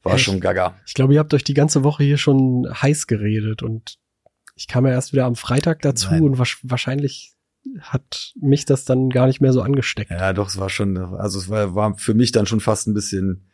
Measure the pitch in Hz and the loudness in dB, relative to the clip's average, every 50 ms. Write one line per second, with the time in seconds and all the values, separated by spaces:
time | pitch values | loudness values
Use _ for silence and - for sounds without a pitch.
0 | _ 90 95 131 131 101 98 92 87 95 92 92 92 90 92 - _ - - - | _ 0 0 2 2 0 0 0 0 0 0 0 -2 -2 -4 -8 _ -10 -2 0
1 | 131 135 143 151 151 151 - 139 - - 139 143 147 156 - 139 135 147 147 - | 4 4 4 4 4 2 0 0 0 0 2 2 2 4 2 2 2 2 2 2
2 | 143 139 143 143 - 151 139 135 131 131 127 123 127 - 123 - - 139 151 147 | 2 2 2 2 2 4 4 4 4 4 2 0 -2 -4 -4 -2 0 0 0 0
3 | - - 117 104 104 107 107 110 107 110 110 - - 113 113 113 - - - - | -2 -2 -2 -2 0 0 0 0 -2 -4 -4 -6 -6 -6 -8 -8 -10 -14 -20 -20
4 | _ _ _ _ _ _ _ _ _ - _ _ - - - 127 131 135 127 127 | _ _ _ _ _ _ _ _ _ -20 _ _ -16 -4 0 2 2 2 2 0
5 | - - - 131 127 123 123 - - - - - - 170 160 - - 143 135 117 | -2 -2 0 0 0 0 -2 -4 -4 -2 -2 0 0 0 -2 0 0 0 0 0
6 | 98 95 165 160 160 143 135 127 127 - - - - 127 123 120 - - 131 143 | 0 0 2 4 4 4 4 2 0 -2 -2 -8 -6 -6 -4 -4 -4 -4 -4 -2
7 | 143 139 - - - - _ _ _ _ _ _ _ 269 269 180 - - - 127 | -2 -4 -6 -8 -16 -20 _ _ _ _ _ _ _ -16 -16 -16 -12 -6 -6 -6
8 | - _ - - - - - 254 170 139 139 143 - - 139 131 - - 127 127 | -6 _ -12 -12 -12 -14 -12 -4 0 2 2 2 2 0 0 0 0 0 0 0
9 | 131 131 127 127 123 131 131 - 139 131 127 127 90 120 139 135 120 - - - | 2 2 2 2 2 2 4 4 2 4 4 2 2 0 0 0 -2 -4 -6 -6
10 | 101 - 85 85 92 95 95 98 104 98 95 95 95 95 92 - 104 98 95 92 | -8 -8 -6 -2 -2 -2 0 0 -2 -4 -4 -6 -6 -6 -4 -2 -2 -2 -2 -2
11 | 92 90 92 90 98 104 92 98 90 92 107 107 104 98 87 101 107 107 98 - | -4 -6 -8 -6 -6 -4 -4 -6 -6 -4 -2 -2 -2 0 0 0 0 0 -2 -2
12 | - - 107 110 123 120 - 113 104 - 113 107 - - 107 - - 110 107 104 | -2 0 4 4 4 4 4 2 2 2 0 -2 0 0 -2 -2 -2 -2 -2 -2
13 | 101 - - 95 95 95 92 95 - _ | -2 -4 -4 -2 -2 -2 -4 -6 -10 _